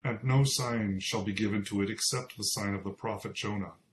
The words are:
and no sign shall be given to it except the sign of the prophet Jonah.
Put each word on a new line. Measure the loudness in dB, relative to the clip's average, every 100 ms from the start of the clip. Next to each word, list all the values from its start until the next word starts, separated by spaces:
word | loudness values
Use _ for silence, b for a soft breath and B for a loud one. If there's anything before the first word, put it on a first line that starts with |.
and | -4 -2
no | 4 6
sign | 6 4 0 2 2 0
shall | 0 -2
be | 0
given | 0 2 0
to | 0 0
it | 0
except | 0 -2 -2 -6 -6
the |
sign | -4 -2 -2
of | -2
the | -4
prophet | -6 -6 -4 -6
Jonah. | -6 -4 -4 -6 -10 _